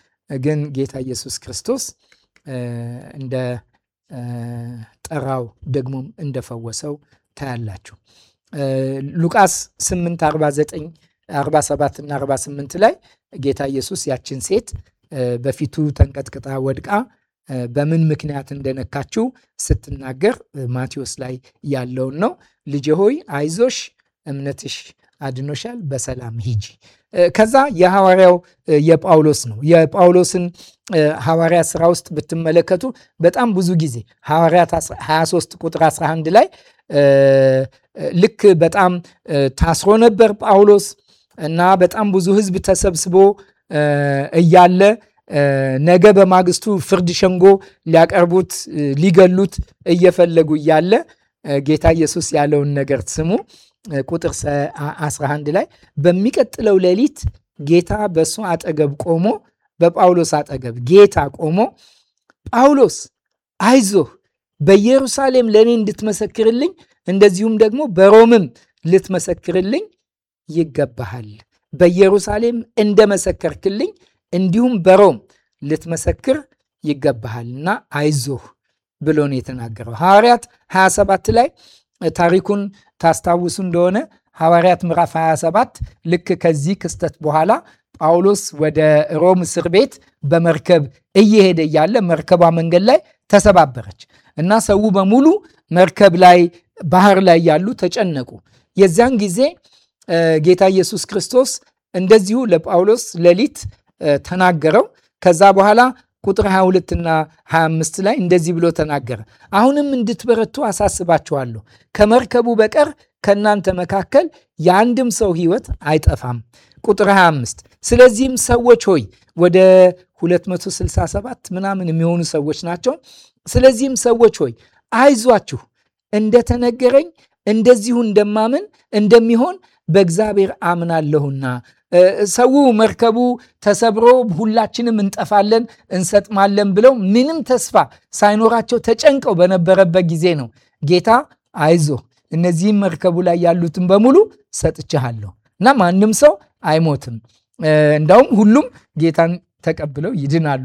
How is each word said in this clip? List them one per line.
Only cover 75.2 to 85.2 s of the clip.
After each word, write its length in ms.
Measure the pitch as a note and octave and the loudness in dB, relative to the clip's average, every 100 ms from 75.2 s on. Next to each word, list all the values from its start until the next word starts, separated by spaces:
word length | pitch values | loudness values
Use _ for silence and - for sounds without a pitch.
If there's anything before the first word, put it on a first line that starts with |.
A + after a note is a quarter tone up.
| _ _ _ _ | _ _ _ _
ልትመሰክር 760 | C#3+ D#3 E3+ E3 - E3 - D4 - _ _ _ | -8 -8 -6 -8 -8 -6 -4 -4 -6 _ _ _
ይገባሃልና 840 | D3+ C3+ C#3+ A#2+ A2 A#2 A#2+ C3 E3 A#3+ _ | -8 -4 -4 -4 -10 -14 -14 -10 -8 -8 _
አይዞህ" 500 | D3 D3+ D3 C3 B2+ - _ _ _ _ _ | -4 -2 -2 -6 -10 -14 _ _ _ _ _
ብሎ 160 | D3 D3+ | -2 -2
ነው 120 | C#3+ C3 | -2 -6
የተናገረው። 580 | - B2+ A#2 G#2+ A2+ A2+ | -10 -14 -14 -14 -16 -4
ሐዋርያት 480 | F3 G3+ A#3+ A#3+ - _ _ | 4 4 4 0 -2 _ _
ሃያ 160 | F#3 F#3+ | 0 0
ሰባት 360 | F#3+ G3 F#3+ - | 0 0 -2 0
ላይ 180 | A3 C4 - _ _ _ _ E3 | 0 0 -4 _ _ _ _ -8
ታሪኩን 500 | D#3+ F3 F#3 F#3 G3+ G3+ - _ _ | -2 0 0 -2 -6 -8 -14 _ _
ታስታውሱ 540 | E3 D#3+ F3+ F3 F3 F#3 | -2 0 -2 -2 -4 -6
እንደሆነ 380 | F#3 E3+ F3+ G3+ D#4+ _ _ - | -4 -2 0 -2 -6 _ _ -4
ሐዋርያት 440 | D#3+ E3+ F3+ F3 | 2 4 2 0
ምዕራፍ 280 | F3 D#3+ E3 | -2 -2 -2
ሃያ 180 | D#3+ | -2